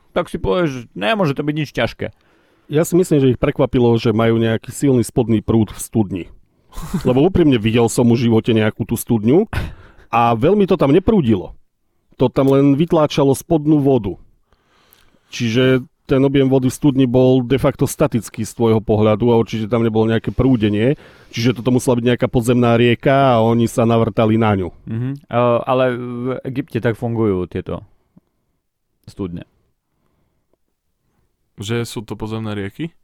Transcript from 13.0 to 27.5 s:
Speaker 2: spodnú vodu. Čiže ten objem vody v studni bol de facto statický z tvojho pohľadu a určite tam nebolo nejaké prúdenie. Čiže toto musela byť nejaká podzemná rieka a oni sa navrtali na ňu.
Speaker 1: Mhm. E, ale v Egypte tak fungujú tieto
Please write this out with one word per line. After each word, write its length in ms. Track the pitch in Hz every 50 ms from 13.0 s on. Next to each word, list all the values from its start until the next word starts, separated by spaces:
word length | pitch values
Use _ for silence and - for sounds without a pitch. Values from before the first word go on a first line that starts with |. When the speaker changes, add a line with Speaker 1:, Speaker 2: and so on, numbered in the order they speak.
| 151 - - 160 143 139 131
Speaker 2:
spodnú 440 | - - - 170 151 147 151 160 147
vodu. 360 | 135 139 135 123 98 98 85 - - _ _ _ _ _ _ _ _ _ _ _ _ _ _ _ _ _ _ _ _
Čiže 540 | _ - - 123 113 110 127 131 131 131 127 127 - _ _ _
ten 160 | - 139 131
objem 260 | 135 139 139 139 135
vody 220 | 131 131 135 127
v 60 | 127 -
studni 300 | - - 147 127 135 135
bol 340 | 123 120 127 127 127 131 131
de 140 | 123 120 135
facto 260 | 123 131 143 - - 139
statický 580 | 127 - - 160 135 - 113 - - - -
z 100 | 107 - -
tvojho 260 | - 117 113 110 110
pohľadu 480 | 98 - 107 104 107 107 107 101 117
a 80 | 120 117
určite 320 | 113 113 - - 110 110
tam 140 | 101 120 117
nebolo 220 | 117 117 107 113 113
nejaké 260 | 113 113 110 - -
prúdenie. 640 | 104 - 123 135 131 113 107 104 104 104 110 131 151 - - - - - _ -
Čiže 260 | - 123 113 127 107
toto 120 | 120 104 131
musela 260 | 123 123 - 135 123
byť 100 | 120 117
nejaká 220 | 123 120 - 131
podzemná 480 | 110 - 127 110 123 120 123 123 117 117
rieka 360 | 117 120 120 117 - - 151 135 139 139 131
a 140 | 123 113 113
oni 220 | 117 117 117 117
sa 180 | 110 - - 117
navrtali 520 | 117 117 113 113 110 95 - 113 110 113
na 160 | 110 113 107 104
ňu. 160 | 95 90 82 - - -
Speaker 1:
Mhm. 240 | 131 113 113 123 131 139 143
E, 160 | - - 120 120 123 123 120 117
ale 220 | - 131 131 131 131 127
v 160 | 120 120 123 123 123 120 120 131 123 123 -
Egypte 340 | 135 123 135 - - - 113
tak 160 | 98 120 110
fungujú 480 | - 123 117 117 110 113 104 95 92 90
tieto 380 | -